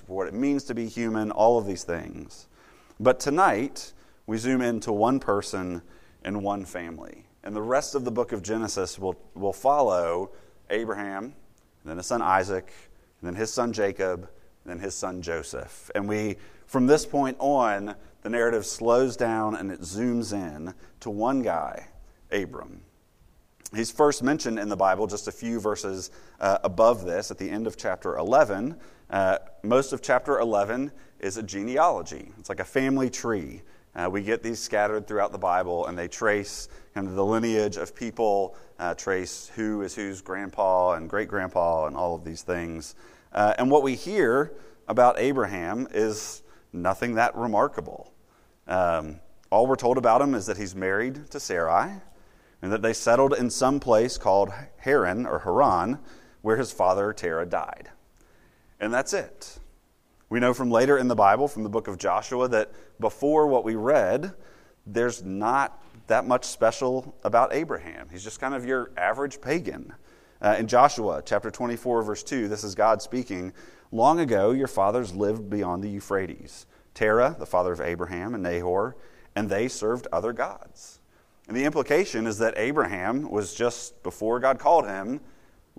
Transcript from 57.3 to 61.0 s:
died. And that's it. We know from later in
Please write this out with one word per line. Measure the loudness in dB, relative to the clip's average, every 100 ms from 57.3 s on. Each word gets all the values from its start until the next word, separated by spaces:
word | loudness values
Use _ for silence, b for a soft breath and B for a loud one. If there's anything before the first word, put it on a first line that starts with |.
| -2 -2
died. | -4 -4 -10 -18 -20 _ _ b b b b b b
And | -2
that's | 0 0
it. | -4 -6 -12 -18 -18 -20 -20 _ _ _ _ _
We | 2
know | 2
from | 2 4
later | 6 6
in | 6